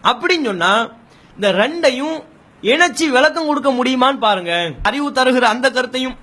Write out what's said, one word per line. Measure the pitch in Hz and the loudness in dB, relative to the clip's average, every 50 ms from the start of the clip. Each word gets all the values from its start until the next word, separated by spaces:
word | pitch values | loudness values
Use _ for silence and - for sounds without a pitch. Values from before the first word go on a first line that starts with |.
| - | 0
அப்படின்னு | 208 247 233 320 349 359 339 285 | 0 -2 0 0 0 0 0 0
சொன்னா | 226 196 175 165 180 196 220 233 220 - - - _ - - - - - | -4 -2 0 0 2 2 2 0 -2 -8 -20 -20 _ -20 -20 -20 -20 -10
இந்த | - 196 202 | -2 0 0
ரெண்டையும் | 180 185 214 262 330 339 320 330 247 254 277 311 320 311 - - - - _ _ _ _ - | 2 2 0 0 0 2 0 2 2 2 -4 -6 -6 -8 -10 -16 -20 -20 _ _ _ _ 0
இணைச்சி | 196 254 320 349 349 240 - 330 311 | 0 2 2 2 0 2 -2 -2 2
விளக்கம் | 254 247 277 311 302 339 320 294 | 2 4 2 2 2 0 -2 -2
கொடுக்க | 294 269 233 277 | -2 0 0 0
முடியுமான்னு | 262 247 254 254 262 254 254 262 277 262 | 0 0 0 0 2 2 2 2 0 0
பாருங்க. | 240 214 202 190 175 170 170 175 170 165 147 - - | 0 0 0 0 -2 -4 -2 -2 -2 -4 -6 -4 -4
அறிவு | 208 220 285 294 285 | -4 -2 -2 -6 -2
தருகிற | - 262 262 254 254 254 233 | 0 0 2 2 2 4 2
அந்த | 226 214 247 247 262 | 2 0 2 -2 -2
கருத்தையும் | 233 254 254 254 254 254 254 262 262 - | 0 0 -4 -4 -4 -6 -6 -6 -8 -12